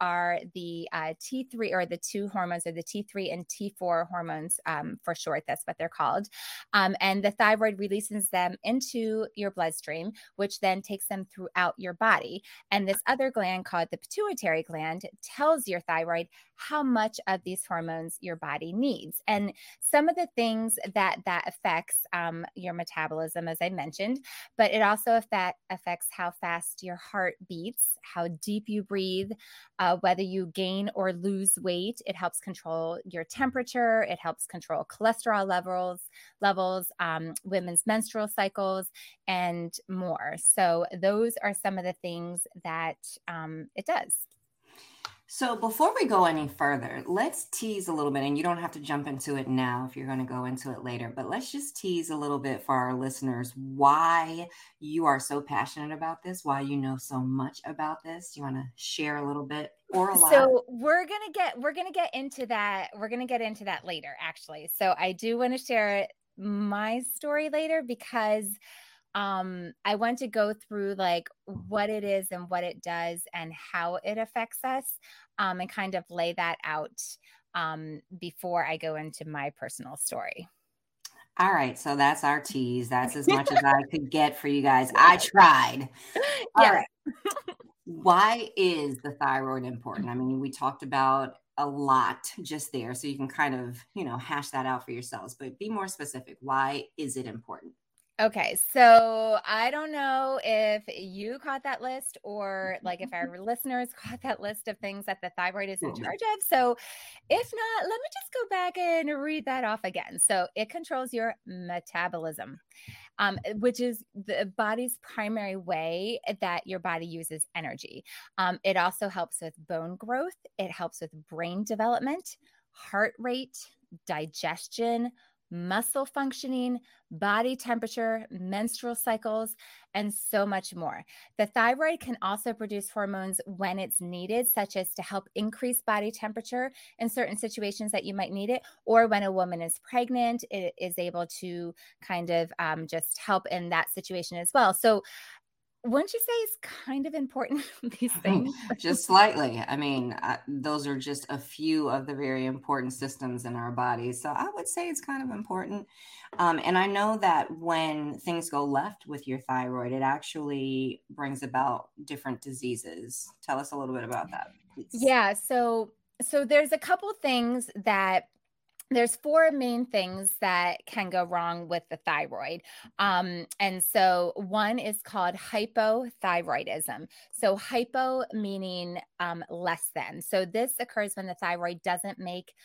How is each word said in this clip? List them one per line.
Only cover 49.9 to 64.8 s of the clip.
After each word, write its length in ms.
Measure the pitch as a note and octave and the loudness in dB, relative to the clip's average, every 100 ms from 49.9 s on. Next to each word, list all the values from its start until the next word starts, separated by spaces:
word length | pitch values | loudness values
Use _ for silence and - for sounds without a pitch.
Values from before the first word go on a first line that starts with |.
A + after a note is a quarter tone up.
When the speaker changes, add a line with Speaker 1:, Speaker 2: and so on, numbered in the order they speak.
| C3+ | -8
Speaker 2:
you're 100 | C3+ | -6
gonna 180 | C3 | -4
go 200 | B2+ B2+ | -4 -4
into 260 | B2+ B2+ C3+ | -4 -6 -6
it 140 | B2 | -8
later, 280 | B2+ A#2+ A#2 | -6 -6 -6
but 140 | - B2 | -6 -4
let's 220 | G#3 B3+ | -4 -6
just 260 | C#4+ C#4+ - | -8 -8 -6
tease 340 | G3 F3 E3 | -2 -2 -2
a 60 | D3+ | -2
little 220 | D3 C#3+ | -2 -2
bit 240 | C3+ B2+ | -2 -4
for 140 | - C3 | 0 0
our 180 | B2+ | 2
listeners 580 | B2+ C3 C3 C3+ A#2+ B2 C3+ | 0 -4 -4 -4 -2 -4 -8
why 920 | C3+ C3+ C#3 D3+ E3 E3+ D#3+ E3 F3 - - _ | -8 6 6 8 6 4 2 -4 -8 -12 -20 _
you 260 | D3+ D#3+ | -6 2
are 140 | D#3+ C3+ | 4 4
so 220 | - C#3+ | 2 -4
passionate 520 | C#3+ B2+ C#3 - D3 | -2 -2 -2 -4 -8
about 300 | D#3 E3 E3 | -6 -6 -6
this, 220 | F3+ F#3 | -8 -8
why 160 | D3+ C#3 | -2 0
you 160 | C#3 C#3+ | 0 -2
know 200 | C3+ C3 | -2 -4
so 220 | - C3 | -4 -4
much 420 | C3 C3 C3 - | 0 -2 -2 -8
about 400 | - D#3 D#3 D#3+ | -12 -6 -4 -4
this. 320 | D#3+ E3+ F3+ C#3+ | -10 -12 -12 -10
You 80 | |
wanna 260 | C#3+ C3 C3 - | -8 -6 -8 -10
share 400 | - - D3+ D3 | -8 -4 -2 -2
a 100 | C#3+ | -2
little 180 | C#3+ | -4
bit 280 | C#3 D3+ D3 _ - | -4 -6 -8 _ -2
or 220 | F#3+ F#3+ | 2 4
a 60 | F#3+ | 8
lot? 140 | - | 10
Speaker 1:
So 340 | D4 C4+ B3+ B3 | 10 10 6 4
we're 360 | B3 C#4 E4+ F4 | -4 4 4 2
gonna 260 | G#4 G#4 | -6 -6
get, 240 | D#4+ E4+ A#3+ | 0 0 0
we're 160 | C#4 | -4
gonna 160 | D4+ F#4 | -2 -4
get 240 | F4+ E4+ | -2 -2
into 320 | C4 C4+ C4+ A#3+ | -2 -8 -8 -4
that. 440 | A3+ G#3 G3 E3+ G#3 | 0 0 0 -4 -6
We're 120 | G#3 | -6
gonna 180 | A#3+ B3 | -4 -2
get 140 | A#3+ | -2
into 240 | A3 G#3+ | -2 -4
that 200 | G3 E3+ | -6 -6
later, 320 | F3+ E3 C#3+ - | -4 -8 -8 -8
actually. 500 | D#3+ - - D#3 D3+ | -8 -8 -14 -14 -8
So 180 | - | 0